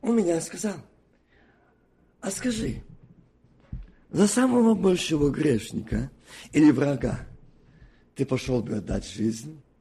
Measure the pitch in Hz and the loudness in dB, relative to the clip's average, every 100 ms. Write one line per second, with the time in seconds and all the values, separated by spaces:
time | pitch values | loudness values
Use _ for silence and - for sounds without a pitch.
0 | - 233 175 165 160 - 214 180 - _ | 0 0 2 0 -4 -6 -6 -6 -14 _
1 | _ _ _ _ _ _ _ _ _ _ | _ _ _ _ _ _ _ _ _ _
2 | _ _ - - 254 220 226 220 - - | _ _ -8 -4 -4 -4 -6 -8 -14 -20
3 | - - _ _ _ _ _ - - _ | -20 -20 _ _ _ _ _ -14 -14 _
4 | _ 143 202 247 262 247 226 208 190 180 | _ 2 2 4 2 4 4 4 2 2
5 | - 156 143 135 151 113 - - - 107 | 0 0 0 2 0 0 -2 -8 -4 -6
6 | 131 - - - - 151 151 127 143 139 | -6 -12 -20 -20 -2 6 6 6 2 0
7 | 123 - - - - _ _ - - _ | -4 -6 -10 -18 -20 _ _ -20 -20 _
8 | _ - 135 131 - 123 110 113 98 98 | _ -6 -2 -2 0 -2 -2 -6 -4 -6
9 | - - 110 113 143 156 _ _ | -6 -4 -4 -4 -10 -18 _ _